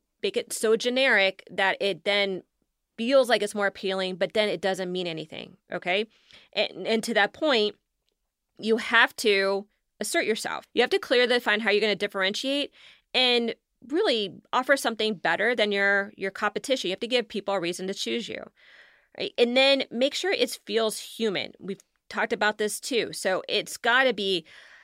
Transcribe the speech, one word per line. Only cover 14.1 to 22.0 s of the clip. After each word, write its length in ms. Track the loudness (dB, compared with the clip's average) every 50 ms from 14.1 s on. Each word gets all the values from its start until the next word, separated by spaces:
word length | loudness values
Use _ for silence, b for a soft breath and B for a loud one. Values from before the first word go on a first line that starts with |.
| 0 0 -2 -4 -8 -12 -10 _
offer 240 | -2 0 2 2 2
something 380 | 2 0 -2 -2 -2 -2 -2 -2
better 400 | -2 -2 0 0 2 0 0 2
than 160 | 0 0 0
your, 400 | 0 2 2 2 2 2 0 -4 -6 -8
your 140 | -8 -8
competition. 580 | -6 -2 -4 -2 -2 -4 -4 -2 -2 -2 -2 -4
You 40 | -6
have 60 | -6
to 80 | -4 -2
give 200 | -2 -2 -2 -2
people 240 | -6 -8 -4 -2 -2
a 60 | -2
reason 280 | -2 -4 -6 -6 -6 -8
to 60 | -6
choose 340 | -6 -6 -6 -6 -6 -6 -8
you, 160 | -10 -12 -12 -14 _ b b b b b b b b b b b b -8
right? 140 | -8 -4 0 2
And 180 | 2 4 4
then 280 | 4 4 4 4 2 0 -2
make 240 | -2 0 0 0 0
sure 180 | -2 -2 -2
it 280 | 0 0 0 -2 -4 -6 _
feels 340 | -4 -2 -2 0 -2 -2 -6
human. 540 | -10 -12 -8 -4 -4 -2 -2 -2 -6 -8 -10 -14
We've 200 | -12 -10 -10 -12 _ _ _ _